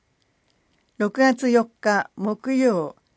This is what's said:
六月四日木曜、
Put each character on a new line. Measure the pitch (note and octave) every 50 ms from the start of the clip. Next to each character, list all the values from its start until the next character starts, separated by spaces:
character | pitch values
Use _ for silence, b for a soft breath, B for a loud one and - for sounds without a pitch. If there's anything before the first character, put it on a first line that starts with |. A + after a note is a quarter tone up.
| _ _ _ _ _ _ _ _ _ _ _ _ _ _ _ _ _ _ _ -
六 | G#3+ G#3 G#3 C4
月 | C4 C4 B3+ B3+ C4+ B3
四 | A#3+ A#3 A3+ A#3 _ _
日 | - G#3+ G#3 G3 - - -
木 | - F#3+ G#3+ G#3+ G#3 - C4 C4+
曜、 | C4 C4 B3 G#3 F3 D#3 C#3 - _ _ _ _